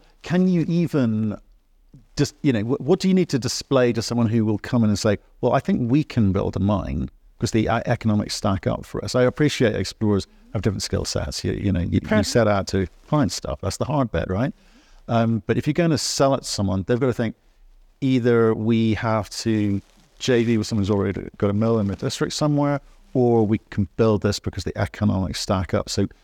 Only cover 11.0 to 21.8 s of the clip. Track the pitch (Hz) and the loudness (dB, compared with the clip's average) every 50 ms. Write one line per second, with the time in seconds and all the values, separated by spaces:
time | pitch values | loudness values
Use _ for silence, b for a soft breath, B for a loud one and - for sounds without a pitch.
11 | 90 - - - - - - - - 98 104 104 - 101 95 90 87 92 92 92 | -4 -4 -4 -4 -6 -6 -8 -6 -4 -4 -4 -2 -2 0 0 0 0 0 0 -2
12 | - - 220 214 202 - - 123 110 104 101 98 90 - - 98 95 - - - | 0 2 2 2 2 2 2 2 4 4 2 0 0 -2 -2 -2 -2 -2 -6 -14
13 | _ - 151 151 131 87 - - - - 69 - - 101 - - 110 - 151 143 | _ -2 0 0 0 0 -2 -6 -8 -8 -8 -6 -6 -8 -6 -4 -4 -2 -2 -2
14 | 131 110 - 82 - - 90 101 127 165 - b b b b b b b b b | -2 -2 -2 -4 -4 -2 -2 -2 -2 -4 -6 b b b b b b b b b
15 | b - 123 117 117 113 113 110 - - 113 120 - 151 147 - 170 165 156 123 | b -2 0 2 2 2 0 -2 -2 -2 -2 0 0 0 0 2 2 2 2 0
16 | - - - - 143 135 135 127 - - - - 101 95 95 95 90 - 123 117 | -2 -4 0 0 2 2 2 0 -2 -6 -4 -2 -2 0 0 -2 0 0 0 0
17 | 139 127 113 - 120 110 - - _ _ _ _ - - - - _ _ _ _ | 2 0 0 -2 -4 -4 -6 -8 _ _ _ _ -20 -20 -20 -20 _ _ _ _
18 | 127 131 131 127 113 123 120 117 113 110 110 - 107 113 117 113 113 110 107 - | -2 0 2 2 4 4 4 6 4 4 2 2 0 2 2 2 4 2 0 0
19 | - 113 110 110 95 - - - - 117 110 107 104 104 101 95 - _ _ _ | 0 -2 -2 -2 -2 -4 -10 -6 -2 0 0 2 0 0 -2 -2 -6 _ _ _
20 | _ _ _ _ - - 123 117 117 117 117 107 107 - 117 107 98 92 107 98 | _ _ _ _ 0 2 2 2 4 2 2 0 0 0 0 0 2 2 2 2
21 | 98 101 95 - - - - - 107 101 101 104 113 113 117 110 | 2 0 -2 -4 -8 -10 -6 -2 -2 0 0 0 2 2 2 2